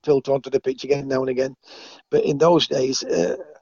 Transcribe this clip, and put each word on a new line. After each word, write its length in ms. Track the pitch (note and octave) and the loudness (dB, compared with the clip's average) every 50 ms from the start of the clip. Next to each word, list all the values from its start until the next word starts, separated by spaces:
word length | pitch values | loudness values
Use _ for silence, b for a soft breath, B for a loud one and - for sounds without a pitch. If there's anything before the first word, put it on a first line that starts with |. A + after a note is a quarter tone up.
| - | -2
filter 280 | D3+ C#3+ C3+ - C#3 | 0 0 0 0 -2
onto 180 | C#3 C3+ - C3 | -4 -4 -2 -2
the 100 | C3+ C3 | -4 -2
pitch 240 | - C3 C3 B2 - | -2 -2 -6 0 2
again 240 | C3 C#3+ C#3+ C3+ C3+ | 2 2 2 0 -4
now 140 | C3+ C3 | -2 -2
and 80 | C3 C3 | -2 -2
again. 260 | B2+ B2 C3 C3+ C3+ _ B B B B B B B B B - | -2 -2 -2 -4 -6 _ B B B B B B B B B -2
But 140 | D3 D3 - | -2 0 0
in 120 | D#3 D3 | 0 0
those 320 | C#3 D#3 E3+ F3 D#3 - - | 2 4 4 4 4 2 0
days, 340 | D3 C3+ C3 C3 C3 - | -2 -2 -2 -2 -2 -4
uh, 340 | - - - E2+ E2+ - - - - - - - | -4 -2 -2 0 0 -2 -2 -6 -10 -18 -20 -20